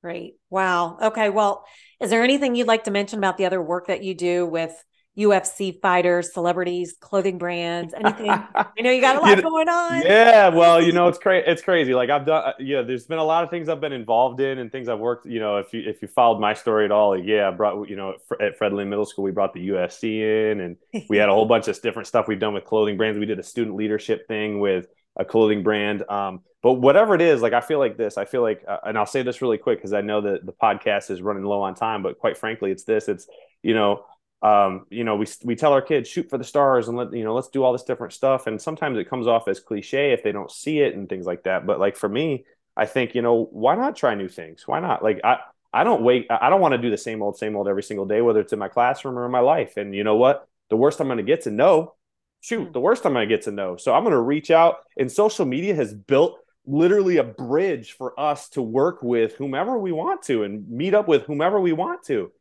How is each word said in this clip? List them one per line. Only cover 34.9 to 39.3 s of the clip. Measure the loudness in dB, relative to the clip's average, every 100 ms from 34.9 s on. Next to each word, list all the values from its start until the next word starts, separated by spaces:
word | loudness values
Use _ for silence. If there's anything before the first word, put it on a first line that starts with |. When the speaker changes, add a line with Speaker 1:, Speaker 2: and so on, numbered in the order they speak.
| -6
Speaker 2:
know, | -4 -2
we, | -4 -6
we | -6 0
tell | 2
our | 2
kids, | 2 -2 -2
"Shoot | -8 -6
for | -8
the | -4
stars," | 0 2 2 0
and | -6
let, | -6
you | -6 -4
know, | -4
let's | -4
do | 0
all | 0
this | 0
different | -4 -8 -8
stuff. | -2 0 0 -2
And | -6
sometimes | -8 -6 -4 -4
it | -4
comes | -4
off | 2